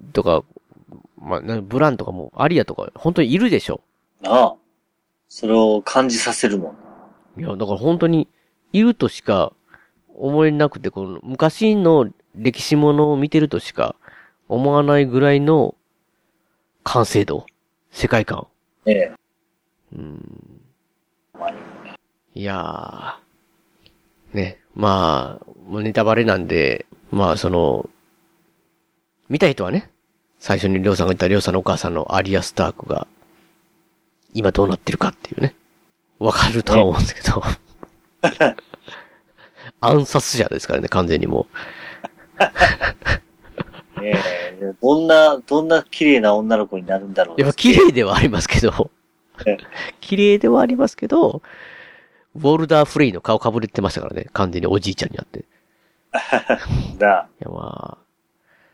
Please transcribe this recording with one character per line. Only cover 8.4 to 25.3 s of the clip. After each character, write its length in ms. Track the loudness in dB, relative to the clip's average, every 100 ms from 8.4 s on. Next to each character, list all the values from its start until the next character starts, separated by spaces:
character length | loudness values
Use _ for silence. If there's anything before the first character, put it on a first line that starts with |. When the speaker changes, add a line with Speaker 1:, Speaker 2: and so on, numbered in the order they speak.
| _ _ _
Speaker 1:
い 80 | 2
る 140 | 2 2
と 120 | -2
し 140 | -2
か 320 | -2 0 0 -4 _ -20 _ _ _ -8
思 300 | -2 2 2
え 60 |
な 180 | 2 0
く 100 | -2
て、 100 | -8
こ 140 | -8
の、 160 | -10 -12
昔 520 | -12 -2 -2 2 0 4
の 340 | 4 4 2 -4 _ -6
歴 260 | -4 -4
史 140 | 0 2
も 180 | 4
の 180 | 4 2
を 60 | 0
見 120 | 0
て 100 | 0
る 100 | 0
と 100 | -2
し 120 | -6
か 240 | -4 -4 -4 -18 -20 _ _ -6
思 240 | -2 2
わ 120 | 2
な 160 | 4 2
い 60 | 2
ぐ 140 | 2
ら 140 | 4
い 60 | 4
の 360 | 4 2 2 -4 _ _ _ _ _ _ _ _ _ _
完 220 | -4 0 0
成 200 | 0 -2
度、 200 | -6 -10 _ _ _ _
世 160 | -6 -2
界 180 | 0 -2
観。 220 | -8 -12 _ _ _ -2
Speaker 2:
え 60 |
え。 200 | 0 -2 -6 _ _ _ _ _ _ _ -16
Speaker 1:
う 60 |
ん。 600 | -16 -16 -20 -20 -20 -20 _ _ _ _ _ _ _
Speaker 2:
ま 140 | -14 -12
あ、 60 | -12 -18 -20 -20 -20 _ _ _ -12
Speaker 1:
い 80 |
や 760 | -8 -6 -6 -6 -12 -14 -14 -14 _ _ _ _ _ _ _ _ _ _ _
ー。 20 | -6
ね。 240 | -6 -10 _ -4
ま 640 | 0 2 2 0 -4